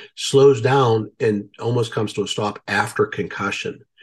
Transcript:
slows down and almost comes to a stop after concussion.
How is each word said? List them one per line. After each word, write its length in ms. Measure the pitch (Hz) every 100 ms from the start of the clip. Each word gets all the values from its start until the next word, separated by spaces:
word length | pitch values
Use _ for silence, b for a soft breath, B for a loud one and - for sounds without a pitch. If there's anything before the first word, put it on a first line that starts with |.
| B -
slows 460 | - 139 139 131
down 480 | 123 139 123 113 104 _
and 300 | 117 104 101 -
almost 320 | 113 120 113
comes 220 | - 107
to 100 | -
a 40 | 98
stop 320 | - 104 104 -
after 400 | 101 110 - 104
concussion. 720 | - 92 - 101 - - - _ _